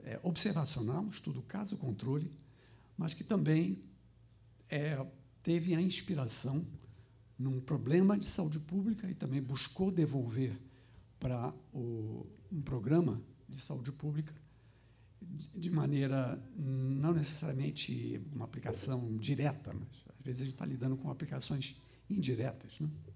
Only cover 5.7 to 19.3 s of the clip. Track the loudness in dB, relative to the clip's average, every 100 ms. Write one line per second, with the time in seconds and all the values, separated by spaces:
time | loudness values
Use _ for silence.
5.7 | 4 4 0 -2 0 0 -2 0 0 -2
6.7 | -8 -16 -20 -20 -20 -16 -4 0 0 0
7.7 | 0 6 8 8 6 2 0 0 -2 -2
8.7 | 0 2 0 -2 -2 0 0 0 -2 -4
9.7 | 0 2 4 4 4 0 0 0 -2 -10
10.7 | -20 -20 -20 -20 -6 -2 0 -2 -6 -10
11.7 | -6 -4 -2 -4 -6 -10 -14 -6 -4 -2
12.7 | -2 4 4 4 0 -6 -16 -14 -12 -6
13.7 | -6 -6 -4 -2 -2 -4 -10 -20 -20 -20
14.7 | -20 -20 -20 -20 -16 -12 -10 -10 -6 0
15.7 | 2 4 4 4 2 2 -2 -6 -4 -2
16.7 | 0 2 4 4 4 2 -2 -4 -2 -2
17.7 | -2 -4 -2 -2 -4 -4 -6 -6 -6 -4
18.7 | -2 -2 0 0 0 0